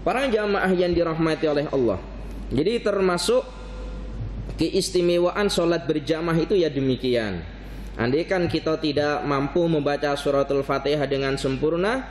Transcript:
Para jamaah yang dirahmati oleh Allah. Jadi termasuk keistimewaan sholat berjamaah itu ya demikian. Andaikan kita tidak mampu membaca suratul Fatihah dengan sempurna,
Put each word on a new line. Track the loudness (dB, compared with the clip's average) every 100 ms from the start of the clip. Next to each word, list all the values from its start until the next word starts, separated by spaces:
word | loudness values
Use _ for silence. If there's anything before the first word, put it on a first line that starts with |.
Para | -2 0 0
jamaah | 0 2 0 2 2
yang | 2
dirahmati | 2 0 2 0 2 2
oleh | 0 0
Allah. | 0 2 0 -6 -12 -12 -10 -4
Jadi | 0 0 0
termasuk | 0 2 2 2 2 0 0 -12 -12 -10 -10 -10 -10 -8 -8 -8 -10 -2
keistimewaan | 0 0 0 2 4 4 2 2 0
sholat | 2 2 0 0
berjamaah | -2 0 -2 2 2
itu | 4 2
ya | 2
demikian. | 2 0 0 2 2 0 -4 -8 -12 -14 -12 -12 -2
Andaikan | 0 0 0 0 0
kita | -2 -2 0
tidak | 0 0 0 0 0
mampu | 0 0 2 2
membaca | 2 0 0 0
suratul | 0 0 2 2 0
Fatihah | 0 -2 0 0 0
dengan | 0 -2 -2
sempurna, | -2 0 0 0 0 -2 -6